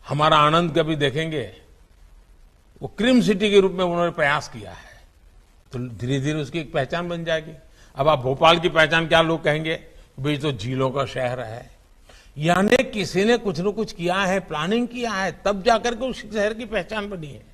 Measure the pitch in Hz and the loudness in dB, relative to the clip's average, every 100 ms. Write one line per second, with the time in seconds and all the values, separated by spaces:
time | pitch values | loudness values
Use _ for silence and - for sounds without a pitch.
0 | - 143 156 156 147 160 175 151 156 160 | -6 2 4 6 6 4 2 0 0 0
1 | 139 131 160 156 104 - - - _ _ | -2 -2 -6 -6 -8 -14 -20 -20 _ _
2 | - - _ - - _ _ - - - | -20 -20 _ -20 -20 _ _ -16 -16 -2
3 | 226 254 180 202 208 202 190 175 185 170 | 4 4 4 2 4 6 4 2 -2 0
4 | 170 165 147 147 - 117 98 90 - - | -2 0 0 0 -2 -14 -16 -18 -20 -20
5 | - _ - - _ _ _ 123 123 107 | -20 _ -20 -20 _ _ _ -10 -10 -8
6 | 123 139 139 156 143 170 151 156 131 170 | -4 -2 -2 -4 -4 -8 -6 -4 -2 -4
7 | 175 170 165 160 156 156 - - - - | -4 -6 -2 -4 -4 -18 -20 -20 -20 0
8 | 143 147 127 135 160 170 170 156 156 165 | 2 2 0 4 6 6 4 4 4 4
9 | 165 165 160 160 156 151 160 165 - - | 4 4 4 0 0 -2 -2 -6 -10 -20
10 | - - 135 147 151 123 110 131 131 131 | -20 -8 -4 -2 -2 -4 -4 -2 -2 -2
11 | 123 - 123 127 113 113 - - _ _ | -4 -4 -4 -4 -8 -12 -16 -20 _ _
12 | _ - - - 156 175 202 247 262 220 | _ -20 -20 -4 0 2 4 4 2 -2
13 | 170 170 208 240 208 151 190 202 214 - | -2 0 2 2 0 -2 -4 -2 -6 -4
14 | 170 185 190 190 185 151 160 226 240 247 | -2 0 0 0 -2 -6 -2 0 -2 -4
15 | 233 196 190 - 190 202 190 226 240 240 | -6 -2 -4 -2 -4 0 2 2 0 -4
16 | 254 - - 214 208 220 240 208 170 214 | -6 -8 -8 -2 -2 -2 -6 -6 -4 -8
17 | 202 190 151 110 107 | -8 -10 -12 -16 -20